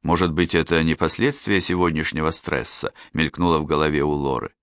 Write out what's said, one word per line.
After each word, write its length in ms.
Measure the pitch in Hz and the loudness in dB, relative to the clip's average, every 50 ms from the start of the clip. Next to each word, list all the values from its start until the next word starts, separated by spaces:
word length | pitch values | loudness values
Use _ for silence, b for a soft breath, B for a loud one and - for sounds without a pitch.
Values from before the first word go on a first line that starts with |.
«Может 300 | _ 71 85 85 92 87 | _ 0 2 2 2 0
быть, 240 | 78 80 87 80 - | 2 0 0 2 2
это 260 | 82 78 - 85 82 80 | 0 0 2 2 2 2
не 120 | 80 78 | 2 0
последствия 640 | - - 80 - - 110 143 143 - - - 101 95 | 0 0 -2 0 0 0 0 0 -2 -2 0 0 0
сегодняшнего 720 | 85 - 90 90 90 87 80 78 78 - - 78 78 80 | 2 0 0 2 2 0 0 0 -4 -4 -4 -2 -2 -2
стресса?» 640 | 82 - - - 78 65 58 - - - - - B B B B B | -2 -4 -6 -4 -4 -4 -4 -6 -8 -8 -8 -8 B B B B B
мелькнуло 460 | - 80 76 - - 87 87 82 78 | -2 -2 -2 0 0 2 2 2 2
в 60 | 76 | 2
голове 380 | 73 78 73 78 76 76 73 71 | 0 0 2 2 2 2 2 0
у 80 | 76 | 0
Лоры. 420 | 76 73 69 69 65 60 - - _ _ | 0 0 -2 -2 -2 -4 -6 -8 _ _